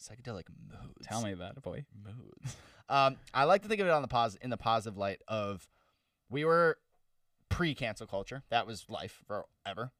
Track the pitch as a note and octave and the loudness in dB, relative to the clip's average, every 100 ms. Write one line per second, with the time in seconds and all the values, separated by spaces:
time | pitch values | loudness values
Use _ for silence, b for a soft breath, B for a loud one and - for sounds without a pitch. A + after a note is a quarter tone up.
0 | - A2 B2+ G2+ - - - - - - | -20 -16 -12 -12 -12 -18 -20 -16 -18 -16
1 | - A2 A2 F#2 F2+ C3+ F2+ F2 C#3+ G#2 | -8 -4 -4 -6 -8 -10 -8 -8 -10 -16
2 | G#2 A#2 - - C3+ B B B - C#3 | -16 -14 -16 -14 -14 B B B -2 4
3 | C3+ C3+ - B2+ C#3+ D4+ G#3+ G#3+ F#3+ D#3 | 4 2 -4 2 6 6 4 0 4 4
4 | B2+ A#2+ A#2 G2 B2+ A2+ A#2 A2+ G#2+ G2 | 4 2 2 0 -6 -4 2 2 0 -2
5 | G2 F#2 - A2 G2+ F#2+ - _ _ _ | -2 -4 -4 -2 -2 -6 -12 _ _ _
6 | _ _ _ C#3+ D#3+ E3 E3+ - _ _ | _ _ _ -2 4 6 6 2 _ _
7 | _ _ _ _ _ - E3+ C3+ A#2 G#2 | _ _ _ _ _ 0 0 0 -4 -6
8 | A2 G2 G2 C3+ - A#2 G#2 G#2+ - A2 | -6 -6 -6 -10 0 0 0 -6 -8 -8
9 | F#2+ - _ G#2 - _ G2 F#2+ B2 - | -8 -12 _ -8 -8 _ -10 -8 -8 -10